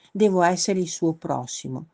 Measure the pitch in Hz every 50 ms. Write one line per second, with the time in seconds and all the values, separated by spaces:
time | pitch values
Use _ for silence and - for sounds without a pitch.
0 | _ _ _ 196 214 208 190 180 175 175 185 180 - - 196 185 180 170 - -
1 | 170 165 160 165 - - 139 127 123 127 - - - 131 131 - 160 -